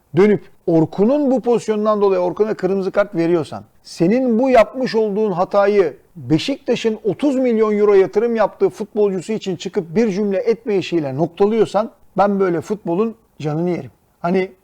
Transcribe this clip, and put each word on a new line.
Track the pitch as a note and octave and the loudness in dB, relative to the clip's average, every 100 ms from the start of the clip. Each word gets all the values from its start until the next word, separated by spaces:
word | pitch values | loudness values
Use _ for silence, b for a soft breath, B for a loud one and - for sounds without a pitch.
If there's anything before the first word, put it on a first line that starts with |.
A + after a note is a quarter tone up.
| _ D3 | _ 2
dönüp | G#3 G3+ - - - | 4 2 -2 -10 0
Orkun'un | E3 D#3 - G#3+ D4 C#4 | 2 2 0 0 2 0
bu | B3+ | 0
pozisyondan | A3+ A#3 - G#3+ G#3+ G#3 | 0 -2 0 -2 0 2
dolayı | G3+ F#3 | 2 2
Orkun'a | F3+ E3+ G#3+ | -2 -2 -2
kırmızı | F#3+ F3+ G3 F#3 | -2 -2 -2 -2
kart | G#3 G3+ | -2 -2
veriyorsan, | E3 E3 F3 D3 G#2 - _ | 0 0 0 -2 -10 -16 _
senin | - - E3+ B3 C4 A3 | -14 -2 2 2 2 0
bu | C4+ | 4
yapmış | B3 G#3 C4 G#3+ | 4 4 0 -2
olduğun | G#3+ G#3+ G3 G#3+ | 0 0 0 -2
hatayı | E3+ F#3 G3+ G3+ G#3 E3 - _ E3+ | -2 0 2 2 2 2 -2 _ -12
Beşiktaş'ın | B2 D#3 - C#4 - A#3+ A3+ G#3+ | -2 -2 0 -6 -2 -2 -2 -2
otuz | G#3+ A3+ D4 C4 | -4 -2 0 0
milyon | B3+ A3 G#3+ G#3 | 0 2 2 2
euro | G#3 | 4
yatırım | G3 F#3 G#3 A#3 A3+ | 4 4 2 0 0
yaptığı | G3 - G3 | -2 0 -2
futbolcusu | - G#3+ G#3 G3+ F#3 D#3+ | -2 -8 -2 0 -2 -6
için | G#3+ F#3+ E3+ | -6 -6 -8
çıkıp | F#3+ G#3 E3 F3+ | -6 -6 -4 0
bir | A#3 | 0
cümle | F#3 G#3 F#3+ | 0 -2 -2
etmeyişiyle | A3+ G#3+ A#3+ G3 - E3+ C#3 C3 | -2 -2 -2 -4 -2 -4 -2 -4
noktalıyorsan | E3+ - G3+ A3+ F3+ G3 A3 _ _ F#3 | -4 0 0 2 0 0 -4 _ _ 0
ben | G3+ G3 | 0 2
böyle | F#3+ E3+ | 0 -2
futbolun | - G#3+ E3 E3+ A3+ G#3+ _ - | -4 -8 -4 -2 -2 -6 _ -10
canını | D3 D3+ F3 | -6 -4 -4
yerim. | D#3+ B2 _ _ _ | -4 -8 _ _ _
Hani | F3 F#3+ F#3+ - | -2 -2 -2 -10